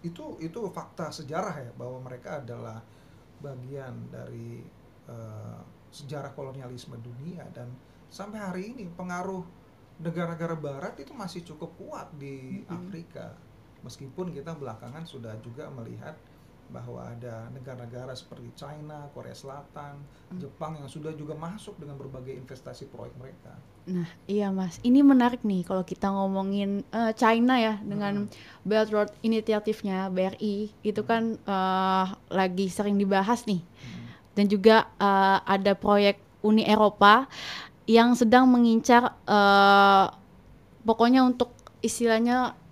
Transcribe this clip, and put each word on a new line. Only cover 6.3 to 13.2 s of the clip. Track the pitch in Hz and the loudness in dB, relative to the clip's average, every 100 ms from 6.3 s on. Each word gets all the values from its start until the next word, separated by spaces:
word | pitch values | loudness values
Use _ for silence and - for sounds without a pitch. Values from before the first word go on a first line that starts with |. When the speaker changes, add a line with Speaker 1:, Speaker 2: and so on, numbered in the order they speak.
| - | -14
Speaker 1:
kolonialisme | 135 135 127 123 - 120 | -14 -14 -14 -16 -16 -16
dunia. | 117 120 151 175 127 - | -16 -14 -14 -14 -16 -16
Dan | 123 127 - _ _ | -16 -18 -20 _ _
sampai | - 202 214 | -16 -14 -10
hari | 202 175 202 254 | -10 -8 -10 -12
ini | 180 | -14
pengaruh | 170 180 180 185 190 175 - _ _ _ | -12 -10 -8 -8 -8 -12 -18 _ _ _
negara-negara | - 165 165 175 165 165 160 | -10 -8 -6 -6 -6 -8 -8
barat | 147 135 185 240 | -8 -10 -12 -14
itu | 277 269 | -18 -14
masih | 190 185 165 | -12 -12 -16
cukup | 151 170 - | -16 -16 -16
kuat | 202 294 147 147 | -16 -14 -16 -16
di | 139 135 131 - | -14 -14 -12 -14
Speaker 2:
Mm-mm. | - | -12
Speaker 1:
Afrika. | 175 180 180 170 - | -14 -12 -16 -16 -16